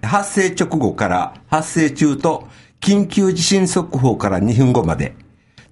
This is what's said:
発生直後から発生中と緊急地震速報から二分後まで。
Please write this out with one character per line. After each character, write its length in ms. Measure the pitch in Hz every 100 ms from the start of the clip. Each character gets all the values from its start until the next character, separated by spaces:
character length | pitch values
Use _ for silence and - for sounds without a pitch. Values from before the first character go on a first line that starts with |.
発 280 | 113 202 202
生 220 | 202 185
直 240 | 185 170 160
後 140 | 107
か 140 | - 98
ら 260 | 87 76 - -
発 220 | 156 -
生 200 | 165 151
中 260 | - 151 135
と 320 | 170 143 - - _ _
緊 260 | 190 202 190
急 260 | 202 190
地 100 | 180
震 240 | - 196 180
速 320 | 185 170 131
報 180 | 127 104
か 120 | 101
ら 100 | 92
二 160 | 104
分 180 | 117 127
後 120 | 120
ま 120 | 82 78
で。 180 | 67 - - _ _ _ _